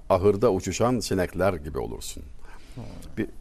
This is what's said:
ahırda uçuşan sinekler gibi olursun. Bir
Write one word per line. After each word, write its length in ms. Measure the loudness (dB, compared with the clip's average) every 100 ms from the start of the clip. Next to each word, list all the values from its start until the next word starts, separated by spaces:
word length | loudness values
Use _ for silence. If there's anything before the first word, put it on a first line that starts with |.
| 2
ahırda 420 | 4 6 6 4
uçuşan 480 | 4 0 0 2 2
sinekler 520 | 0 0 0 2 2
gibi 240 | 2 -2 -6
olursun. 440 | -4 -6 -10 -12 -12 -12 -12 -14 -14 -12 -12 -12 -8 -4
Bir 80 | -4 -2